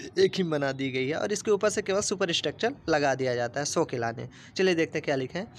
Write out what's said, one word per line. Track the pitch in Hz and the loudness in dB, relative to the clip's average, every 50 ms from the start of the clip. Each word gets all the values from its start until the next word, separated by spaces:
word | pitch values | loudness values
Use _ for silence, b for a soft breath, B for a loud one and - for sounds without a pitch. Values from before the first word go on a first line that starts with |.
| - - - 180 | -10 -6 4 4
एक | 190 185 - | 4 4 4
ही | 190 180 | 2 0
बना | 165 151 143 143 135 | 2 2 0 0 0
दी | 135 135 135 135 | 0 -2 -2 -2
गई | 127 131 131 | 0 -2 -2
है | 135 160 | -2 -2
और | 185 - 196 | -2 -2 -2
इसके | 208 196 - 220 | -2 -2 2 2
ऊपर | 208 190 214 208 | 2 4 2 0
से | 196 220 | 0 0
केवल | - 196 190 202 | -2 0 0 0
सुपर | 202 - 202 180 196 170 | 0 -2 -2 -2 0 0
स्ट्रक्चर | 160 - - 151 - - 208 240 277 - - 165 | 0 0 -2 -2 -2 -2 -2 -2 -2 -4 -2 0
लगा | 160 147 143 139 131 | 2 2 4 2 2
दिया | 131 131 127 120 | 0 0 0 0
जाता | 120 120 117 104 139 | 0 -2 -2 -2 -4
है | 143 | -4
शो | - - 175 160 | 0 0 0 0
के | - 139 | 0 -2
लाने। | 123 117 117 113 120 123 123 B B B B B | -4 -4 -4 -4 -6 -10 -12 B B B B B
चलिए | - 190 185 175 | 0 2 2 4
देखते | 160 160 151 - 160 | 2 2 0 -2 -4
हैं | 147 | -2
क्या | 156 143 | 0 -2
लिखा | 135 131 127 - 175 | -2 -2 -4 -6 -8
है। | 214 - B | -8 -8 B